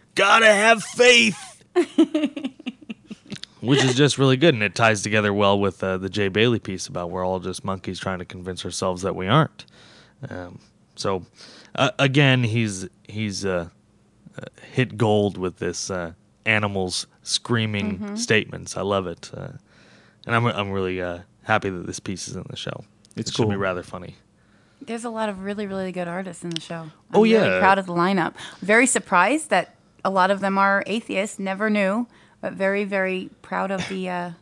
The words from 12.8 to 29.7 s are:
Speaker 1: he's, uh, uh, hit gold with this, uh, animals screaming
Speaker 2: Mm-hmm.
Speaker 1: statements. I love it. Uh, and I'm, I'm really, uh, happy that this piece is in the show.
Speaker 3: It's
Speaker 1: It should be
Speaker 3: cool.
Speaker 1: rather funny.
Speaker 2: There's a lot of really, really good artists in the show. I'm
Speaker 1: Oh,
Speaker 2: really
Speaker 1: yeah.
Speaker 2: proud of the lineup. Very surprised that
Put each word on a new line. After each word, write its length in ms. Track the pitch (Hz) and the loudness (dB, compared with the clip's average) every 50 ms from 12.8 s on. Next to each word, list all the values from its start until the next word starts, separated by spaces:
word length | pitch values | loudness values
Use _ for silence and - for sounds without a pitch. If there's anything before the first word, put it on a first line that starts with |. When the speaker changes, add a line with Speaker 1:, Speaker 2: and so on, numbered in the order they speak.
| 95 90 - _ _ - | -10 -12 -14 _ _ -14
Speaker 1:
he's, 380 | 98 107 110 104 95 98 98 | -8 -6 -6 -6 -4 -4 -4
uh, 220 | 98 92 87 85 90 - _ _ _ _ _ _ _ _ _ _ - _ | -2 -2 -2 -4 -6 -12 _ _ _ _ _ _ _ _ _ _ -20 _
uh, 40 | - - - - - - - - | -18 -18 -18 -20 -20 -20 -6 -2
hit 260 | 127 127 - 107 110 | -2 -2 -2 0 0
gold 400 | 123 107 107 104 101 101 87 92 | 2 4 4 4 2 0 -2 -2
with 200 | 92 92 85 - | -6 -6 -6 -4
this, 340 | 95 92 85 - - - 95 | -6 -6 -6 -6 -8 -6 -6
uh, 200 | 90 85 82 82 - _ _ _ _ _ | -6 -8 -10 -12 -16 _ _ _ _ _
animals 600 | 110 110 107 104 101 98 95 92 90 - - - - _ _ _ | 0 2 2 2 0 -2 -2 -4 -2 -4 -6 -8 -10 _ _ _
screaming 760 | - - - - - 120 113 110 107 107 104 98 - 95 90 | -6 -6 -4 -2 -2 0 0 0 -2 -2 -2 -2 -2 -4 -6
Speaker 2:
Mm-hmm. 160 | 107 202 208 | -6 -8 -6
Speaker 1:
statements. 600 | 220 240 233 113 107 - - - 87 90 - - | -8 -2 2 2 2 2 -2 -8 -14 -12 -10 -8
I 40 | 95 95 | -6 -2
love 240 | 101 101 98 92 | 0 0 -2 -2
it. 240 | 87 85 - - - - | -4 -10 -12 -14 -16 -14
Uh, 180 | 90 92 92 - - - _ _ _ _ _ _ _ _ _ _ _ _ | -14 -14 -14 -16 -18 -20 _ _ _ _ _ _ _ _ _ _ _ _
and 80 | 113 117 | -2 0
I'm, 100 | 113 120 | 0 2
I'm 260 | 117 82 95 101 98 98 | 0 0 -2 -4 -4 -4
really, 280 | 98 95 92 92 92 | -2 -2 -2 -4 -4
uh, 180 | 90 90 87 87 92 _ _ _ _ | -6 -6 -8 -10 -12 _ _ _ _
happy 260 | - 110 104 - 98 | 0 0 2 2 -2
that 160 | 95 87 85 | -4 -6 -8
this 140 | 92 90 - | -10 -10 -10
piece 260 | - - 95 87 - | -8 -10 -10 -8 -10
is 80 | - 95 | -10 -12
in 100 | 92 - - | -12 -12 -12
the 60 | - | -14
show. 260 | - - - - - - - _ _ _ _ _ | -12 -10 -10 -10 -12 -16 -20 _ _ _ _ _
Speaker 3:
It's 160 | 120 113 - | -10 -8 -6
Speaker 1:
It 60 | - | -2
should 80 | - 117 | 0 0
be 60 | 107 | 0
Speaker 3:
cool. 80 | 101 98 | 0 0
Speaker 1:
rather 260 | 98 95 90 90 85 | -2 -2 -4 -4 -8
funny. 320 | - - 92 90 - - - _ _ _ _ _ _ _ _ _ _ _ _ | -10 -14 -14 -14 -16 -18 -20 _ _ _ _ _ _ _ _ _ _ _ _
Speaker 2:
There's 240 | - - 226 233 226 | -12 -10 -10 -8 -8
a 60 | 240 | -8
lot 180 | 226 220 220 214 | -6 -4 -4 -4
of 160 | 196 190 190 | -4 -6 -8
really, 240 | 196 208 208 208 196 | -8 -6 -6 -6 -6
really 240 | 190 190 190 185 175 | -6 -6 -6 -6 -6
good 160 | 180 175 170 | -6 -6 -6
artists 340 | 170 185 190 190 165 - - | -6 -8 -8 -10 -12 -12 -10
in 80 | 175 | -8
the 100 | 165 160 | -8 -8
show. 200 | - - 170 165 160 | -8 -8 -12 -12 -12
I'm 100 | 156 - _ _ _ - | -14 -18 _ _ _ 4
Speaker 1:
Oh, 80 | 202 190 | 6 6
Speaker 2:
really 120 | 180 226 | 8 6
Speaker 1:
yeah. 260 | 220 190 - - - | 6 6 4 4 4
Speaker 2:
proud 180 | 196 190 196 196 | 6 6 4 4
of 80 | 190 | 2
the 60 | 180 175 | -2 0
lineup. 420 | 170 170 185 196 185 156 - - - - - - - | 2 2 2 2 2 0 -2 -4 -8 -16 -16 -14 -8
Very 260 | 185 185 214 233 262 | 0 4 4 6 6
surprised 640 | 247 - 220 - - 202 175 180 208 277 320 - - | 4 2 -2 -2 2 4 4 4 4 2 0 0 2
that 260 | 202 180 170 - | 0 0 0 0